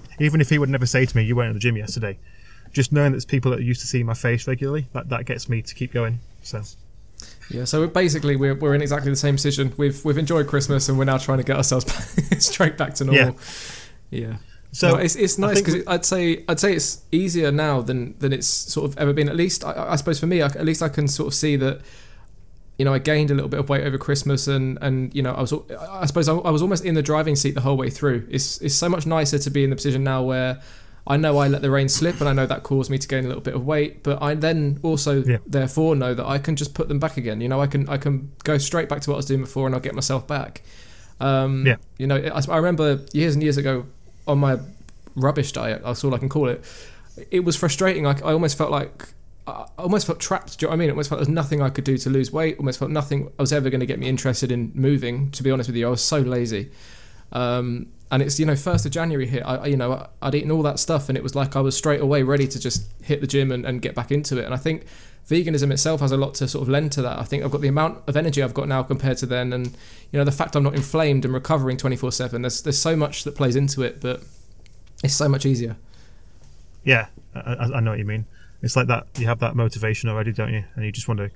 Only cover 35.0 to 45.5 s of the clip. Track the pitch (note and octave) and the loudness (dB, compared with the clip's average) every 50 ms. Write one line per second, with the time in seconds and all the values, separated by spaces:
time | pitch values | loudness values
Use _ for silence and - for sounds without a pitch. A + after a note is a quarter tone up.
35 | - D3 C#3 C#3 B2+ B2+ A#2+ A2 - - - C3+ C3 C3 - D#3 D#3+ D#3+ D#3 C#3 | 2 2 2 2 4 2 2 0 0 -2 0 0 0 0 2 2 4 4 4 2
36 | B2+ B2+ B2 A#2+ B2+ - C#3 C#3+ C#3 E3 D#3 C#3 D3 C#3 - - D#3+ C#3+ D3 C#3 | 2 0 -2 -2 -2 -2 -2 -2 0 -2 -2 -2 -2 -4 -4 -4 -2 -2 0 -2
37 | D#3+ D3+ - C#3 A#2+ A#2 G#2 A2 A#2 B2+ C3 C3+ C#3+ C#3+ C#3 C#3 C#3 C#3+ C#3+ C#3 | -2 -2 -4 -4 -4 -4 -4 -2 -2 -2 0 0 0 0 0 0 0 -2 -2 -2
38 | - C#3+ C#3+ C3 C#3 - - - - - D3+ C#3+ C#3 - - E3+ D#3+ - C#3+ C#3 | 0 0 0 -2 -2 -6 -12 -6 -2 0 0 2 0 0 -2 -2 -2 -2 -4 -4
39 | C#3 D3 C#3+ - C3+ C#3 C3+ C3+ C3 - - C#3+ C3+ C3 C3 B2+ - C3+ - B2+ | -2 -2 -2 -2 -2 -2 -2 -2 -2 -4 -4 -2 -2 0 -2 -2 -4 -6 -4 -4
40 | C3 - C3+ B2+ - - D3 C3+ A#2+ - - - - - - - - - - - | -2 -2 -2 -2 -4 -4 -6 -6 -6 -8 -12 -16 -18 -20 -20 -20 -20 -20 -20 -20
41 | - - - - C3 C3+ C3+ C3+ C3+ C3+ C3+ C3 C3 C3 A#2 - - - - - | -20 -16 -8 -2 0 2 2 2 2 2 0 2 2 2 2 0 -2 -12 -8 -4
42 | C3 C#3 C#3 C3+ D3+ D#3 - D3+ C#3 - E3+ D#3 E3 F3+ E3+ D#3 D#3 D3 C#3 C#3 | 0 0 0 0 0 -2 -2 -2 0 2 2 2 4 4 2 4 4 2 2 0
43 | - - - D3 D#3+ E3 C#3 D3 D#3 D3+ C#3 C#3+ C3+ C3+ C3 B2 B2 - - - | -2 -2 0 2 2 2 2 2 2 2 2 2 2 0 0 -2 -4 -8 -14 -20
44 | - - - - - - C#3+ C#3 C#3+ C3+ B2+ B2+ - - - - - - - - | -20 -20 -20 -8 -2 2 2 4 4 4 2 0 -2 -8 -16 -18 -20 -20 -20 -20
45 | - - - C3+ B2+ C#3+ D3 D3 C3 - | -18 -10 -4 0 0 2 2 2 -2 -2